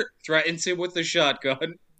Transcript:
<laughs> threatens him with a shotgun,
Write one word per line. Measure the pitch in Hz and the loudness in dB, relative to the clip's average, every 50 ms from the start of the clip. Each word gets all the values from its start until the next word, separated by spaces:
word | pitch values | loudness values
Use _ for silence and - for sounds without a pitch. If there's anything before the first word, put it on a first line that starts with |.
| - | -2
<laughs> | - - _ - | -2 -6 _ -2
threatens | - 156 156 151 170 170 160 - | 0 2 2 2 0 -2 -2 -2
him | 185 180 170 | -2 -2 -2
with | 180 180 180 | -2 -2 -2
a | 175 | -2
shotgun, | 165 165 - 170 151 139 131 - - 135 135 135 165 165 165 - _ _ _ | -2 0 2 4 4 4 2 0 -2 -2 -2 -2 -4 -6 -8 -12 _ _ _